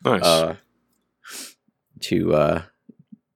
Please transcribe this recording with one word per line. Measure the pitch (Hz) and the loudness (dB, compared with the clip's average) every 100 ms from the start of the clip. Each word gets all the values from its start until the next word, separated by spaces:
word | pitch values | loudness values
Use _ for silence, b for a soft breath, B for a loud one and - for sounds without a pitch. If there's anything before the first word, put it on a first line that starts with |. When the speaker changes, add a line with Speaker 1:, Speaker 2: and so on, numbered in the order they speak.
Speaker 1:
Nice. | 131 104 | -2 2
Speaker 2:
uh, | 87 82 80 82 _ _ _ _ _ _ B B B - _ _ _ - | 4 2 2 -6 _ _ _ _ _ _ B B B -20 _ _ _ -16
to, | - 92 87 | -4 -2 2
uh, | 78 76 85 - _ - - _ - _ | 2 2 -2 -8 _ -20 -20 _ -20 _